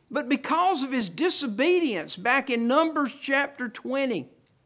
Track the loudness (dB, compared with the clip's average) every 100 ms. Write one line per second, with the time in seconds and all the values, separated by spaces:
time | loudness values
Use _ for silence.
0 | -6 -4 0 -2 0 2 2 2 0 -2
1 | -2 -2 0 0 -2 2 4 4 2 -2
2 | -4 -4 0 2 2 0 2 4 2 2
3 | -2 -4 -2 0 0 -4 -8 -8 -4 -2
4 | 0 -2 -6 _ _ _